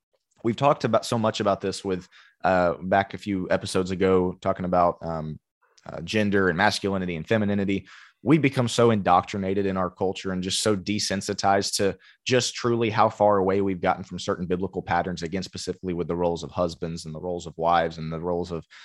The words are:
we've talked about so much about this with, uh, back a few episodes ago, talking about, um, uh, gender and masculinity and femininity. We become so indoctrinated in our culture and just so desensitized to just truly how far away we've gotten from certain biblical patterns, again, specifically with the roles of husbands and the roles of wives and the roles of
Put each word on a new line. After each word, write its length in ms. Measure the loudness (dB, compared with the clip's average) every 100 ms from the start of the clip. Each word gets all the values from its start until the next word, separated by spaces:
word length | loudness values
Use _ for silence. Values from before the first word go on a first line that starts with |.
| _ _ _ _
we've 120 | -4 2
talked 280 | 2 2
about 200 | 2 0
so 140 | 0 0
much 220 | 0 0
about 200 | 0 0
this 240 | -2 -4
with, 240 | -4 -6 -6 -20 -20 _
uh, 300 | 2 4 2 0
back 320 | 0 2 2
a 60 | -4
few 300 | -4 -4 0
episodes 400 | -2 0 -2 -2
ago, 460 | 2 4 4 2 -2
talking 240 | -4 -2
about, 340 | 0 4 4 2
um, 360 | -6 -6 -8 -10 _ _ _ _
uh, 160 | -16 -12
gender 460 | -2 0 2 2 2
and 80 | 4
masculinity 600 | 2 2 -2 -2 -4 -6
and 100 | -2
femininity. 600 | 0 0 0 0 -2 -6 -20 -20 _
We 160 | 2 4
become 300 | 2 0 0
so 240 | 4 4
indoctrinated 760 | 4 4 4 4 -4 -2 0 0
in 100 | 0
our 140 | -2
culture 400 | -2 -4 -4 -6
and 120 | -4
just 200 | -2 0
so 120 | 0
desensitized 1040 | 0 -2 -4 -2 -4 -4 0 2 2 2 0
to 220 | -2 -2 _ _
just 300 | 0 0 0
truly 340 | -2 0 0 2
how 220 | 4 4
far 280 | 4 4 4
away 220 | 2 2
we've 200 | 0 0
gotten 240 | 0 -2
from 160 | -4 -8
certain 260 | -6 -4 -2
biblical 340 | -4 -4 -6
patterns, 420 | -2 -2 -2 -4
again, 200 | -6 -6
specifically 500 | -8 -10 -8 -8 -6
with 160 | -4 -4
the 80 | -2
roles 280 | -2 -2
of 60 | -6
husbands 520 | -4 -4 -4 -8 -8
and 100 | -10
the 60 | -10
roles 260 | -8 -8 -10
of 120 | -4
wives 400 | 2 2 0 -4
and 120 | -8
the 100 | -6
roles 320 | -4 -4 -4
of 120 | -8 -12 -20